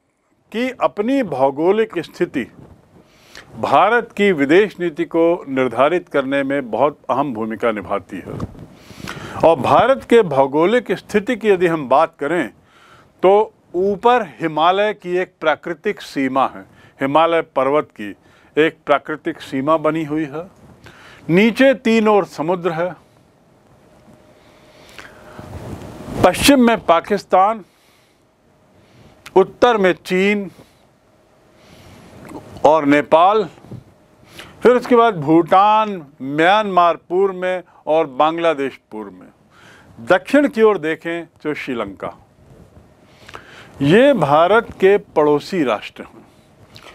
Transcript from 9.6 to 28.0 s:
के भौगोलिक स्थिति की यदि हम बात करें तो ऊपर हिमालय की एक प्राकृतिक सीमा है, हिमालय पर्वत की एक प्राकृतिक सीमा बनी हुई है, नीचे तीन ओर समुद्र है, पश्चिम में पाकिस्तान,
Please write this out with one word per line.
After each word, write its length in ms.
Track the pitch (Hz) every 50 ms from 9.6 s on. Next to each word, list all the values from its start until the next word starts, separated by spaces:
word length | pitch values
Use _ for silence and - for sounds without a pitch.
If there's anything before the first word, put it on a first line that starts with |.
| 113 113 139 165 208 247 269 - - -
के 120 | 233 233
भौगोलिक 720 | 202 160 139 135 139 131 135 156 165 196 233 247 - -
स्थिति 440 | 185 - - - - 214 196 254 247
की 140 | 196 220 214
यदि 180 | 190 175 226
हम 220 | 165 165 156 139 117
बात 260 | 131 147 160 160 - _
करें 300 | 139 143 170 175 127 95 - _ _ _ _ _ _ _ - - _ _ _ _ -
तो 300 | 185 202 208 220 - - _ _ _ -
ऊपर 460 | 175 190 202 202 180 233 240 247 240 202
हिमालय 720 | 147 120 - 160 160 156 151 160 180 190 196 208 214 202
की 240 | - - 180 175
एक 160 | 180 180 175 _ _
प्राकृतिक 600 | 160 156 147 - - 175 170 151 - 214 196 -
सीमा 460 | - - - 143 135 131 131 139 123
है, 140 | - 104 95 98 - _ _ _ _ _ -
हिमालय 400 | 139 139 147 156 165 170 165 165
पर्वत 480 | 160 - _ 139 131 135 147 151 147 - _ -
की 140 | 208 202 180 - _ _ _ _ _ _ _
एक 200 | 151 156 156 160 _ _
प्राकृतिक 560 | - 143 139 - - 156 139 - 170 151 -
सीमा 360 | - - - 135 135 156 160
बनी 260 | 160 151 156 156 165 160
हुई 220 | 143 151 156 160
है, 400 | 135 143 156 180 196 - _ - - - _ - - - - - - - - - -
नीचे 440 | 165 185 220 233 196 - 269 277 254
तीन 340 | - - 220 226 226 214
ओर 180 | 214 214 196 170
समुद्र 460 | - - - 147 165 185 175 165 180
है, 240 | 160 165 175 185 - - _ _ _ _ _ _ _ _ _ _ _ _ _ _ _ _ _ _ _ _ _ - - _ _ _ _ _ _ _ _ _ _ _ _ - - - - - - - - - - - - - - - - - - - - - - - - - - - - - -
पश्चिम 440 | 185 180 - - - 285 262 233
में 180 | 233 226 185 -
पाकिस्तान, 800 | - 165 165 - - 208 185 - _ 202 185 190 214 226 208 175 _ _ _ _ _ _ _